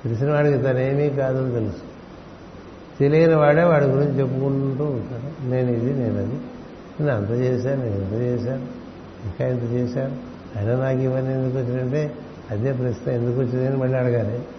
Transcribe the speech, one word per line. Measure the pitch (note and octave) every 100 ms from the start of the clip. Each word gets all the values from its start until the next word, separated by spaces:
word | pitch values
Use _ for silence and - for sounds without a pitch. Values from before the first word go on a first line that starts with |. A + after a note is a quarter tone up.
తెలిసిన | B2 A2+ C#3
వాడికి | D3 D3 C3+
తనేమీ | C3 B2+ C3 C#3 D3
కాదని | C#3 C3 C3 C3
తెలుసు. | A#2+ G#2+ F2 - - - - - - - - - - - -
తెలియని | C#3 D#3 E3 D#3+
వాడే | D3 D3+
వాడి | F3 D3+ C#3
గురించి | C3+ C#3+ C3
చెప్పుకుంటూ | C3 C3 C#3 C3+ C3+ C3
ఉంటాడు. | D3 B2+ G#2 A#2+ C3+ D#3+ B2+
"నేను | B2+ B2+
ఇది, | A#2+ A#2+
నేను | C#3 A#2 G#2
అది, | B2 C3+ - - - - - -
నేను | D3+ A2+
అంత | G2+
చేశాను, | A#2+ B2+ B2 B2+ C#3
నేను | A#2+ G2+
ఇంత | F#2+
చేశాను, | A2 B2 B2 B2 C3 B2+ - - - - - -
ఇంకా | - B2+
ఇంత | B2
చేశాను, | A#2 B2 B2 B2 C3+ C#3+ - - - G#2+
అయినా | G#2 B2+
నాకు | C3 C3
ఇవన్నీ | C3 C3 C3
ఎందుకు | C3 C3 C3
వచ్చినాయంటే" | B2 B2 B2+ D3 D3+ - - - -
అదే | G#2 B2+
ప్రశ్న, | C3 B2 A2 C#3+
ఎందుకు | B2 A#2+ B2
వచ్చినాయని | B2 B2+ B2+ C3+
మళ్ళీ | B2+ C3
అడగాలి. | B2 A#2+ G#2 A#2+ -